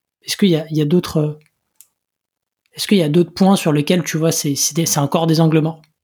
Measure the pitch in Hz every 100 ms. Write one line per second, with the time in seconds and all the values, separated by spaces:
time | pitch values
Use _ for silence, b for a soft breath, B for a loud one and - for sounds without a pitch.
0 | _ _ - - 202 156 160 156 147 180
1 | 175 165 151 151 _ _ _ _ - _
2 | _ _ _ _ _ _ _ - - 202
3 | 151 160 165 - 190 196 170 147 143 180
4 | 165 160 165 160 147 139 - 165 160 -
5 | 143 170 165 160 165 156 156 - _ _